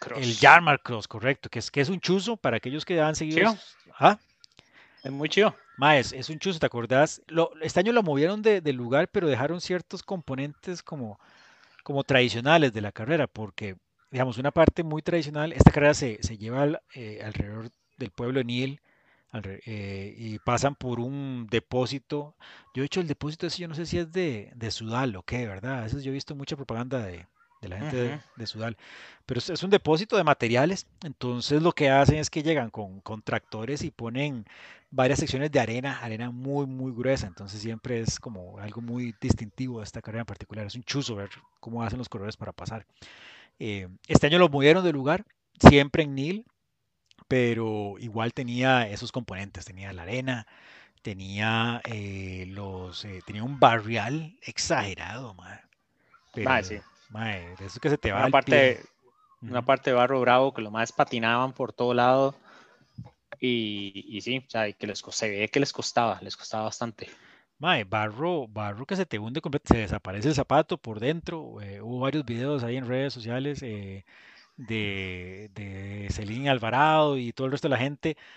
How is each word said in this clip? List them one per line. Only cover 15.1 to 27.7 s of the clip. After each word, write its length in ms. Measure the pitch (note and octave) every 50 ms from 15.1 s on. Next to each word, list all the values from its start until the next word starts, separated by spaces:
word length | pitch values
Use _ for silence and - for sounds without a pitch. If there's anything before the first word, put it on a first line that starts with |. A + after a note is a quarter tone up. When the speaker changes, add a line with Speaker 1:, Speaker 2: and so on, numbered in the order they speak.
| F3 E3+ D3+ C#3+ D3 D3 D3+ E3 D#3+
Speaker 2:
esta 180 | - - -
carrera 240 | - D3+ C#3+ D3 D3
se, 240 | - D3 B2+ A2 G#2
se 160 | - - A2+
lleva 260 | G#2 G#2+ A2+ A#2+ C3 C#3+
al-, 200 | D3 D#3+ - _ _ -
eh, 280 | C3+ A#2+ G#2+ G#2+ G#2+ -
alrededor 460 | G#2+ G#2 - G2+ G#2 G#2 A2 A2+ A#2 _ _ _ _ _ -
del 120 | B2+ G#2+
pueblo 300 | - - B2 A#2+ C3 C3+
de 40 | B2+
Niel, 360 | A#2+ A#2+ B2 C3 C3+ C#3+ D3 _ _ _ _ _ _ _ _ _ _
alre-, 300 | - A2+ G2 F#2+ F#2+ - -
eh, 480 | - A2 G#2 G2+ G2 G2 G2 F#2+ G2+ G#2+ G#2+
y 220 | A2+ A2+ G#2+ G#2+
pasan 340 | - - A#2+ A#2+ B2 C#3 C#3+
por 240 | - - B2+ A#2+ A#2+
un 480 | A#2+ B2+ C#3 C#3+ C#3 C3+ C3 B2 A#2 G#2+
depósito. 840 | B2 A2+ - - - B2+ B2+ A#2 C#3 C#3 - - - D3 D3 D3 _ _ - - - - - _ -
Yo, 80 | B2 C3+
de 40 |
hecho, 140 | D3 - F#3+
el 60 | F3
depósito 400 | D#3+ D3 - - D3 D#3 - -
ese, 160 | E3+ - - F3
yo 60 | E3
no 80 | D#3+
sé 100 | C#3+ E3+
si 120 | D#3 - F3
es 120 | E3+ D#3+
de, 400 | E3 F#3 F3+ E3 B2+ G#2 G2+ - -
de 140 | B2 A2+ A2+ G#2
Sudal 420 | - A2+ A2 A2+ B2+ C3+ C3 G#2
o 80 | F#2 -
qué, 240 | - A#2+ B2 B2
¿verdad? 320 | A2 F#2+ F#2 G2 B2+ C3+ C3
A 40 | A2
veces 200 | A2 B2 C#3+ C3+
yo 80 | C3+
he 40 | C3+
visto 200 | C#3 - - D3+
mucha 220 | C#3 C#3 - D#3+
propaganda 420 | C#3+ C#3 - A#2 A#2 A#2+ B2+ C3+ C3 A2+
de, 220 | F#2+ F2+ F2 F2 _ _ _ _ _ _ _
de 80 | -
la 80 | F#2+